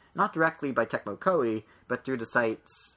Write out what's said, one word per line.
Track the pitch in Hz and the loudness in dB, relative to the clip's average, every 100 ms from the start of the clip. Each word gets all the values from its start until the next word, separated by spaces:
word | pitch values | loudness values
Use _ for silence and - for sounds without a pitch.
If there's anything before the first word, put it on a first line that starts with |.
| _ | _
not | - 208 | -2 -2
directly | 160 160 - 143 | 2 0 2 -2
by | 117 113 | 0 0
Tecmo | 120 - 98 | -2 -6 -2
Koei, | 190 175 117 110 - - - | 2 2 2 0 -6 -20 -6
but | 123 | -6
through | - 131 | -4 -6
the | 110 | -2
sites, | 123 113 110 - - - | 0 2 -2 -8 -16 -18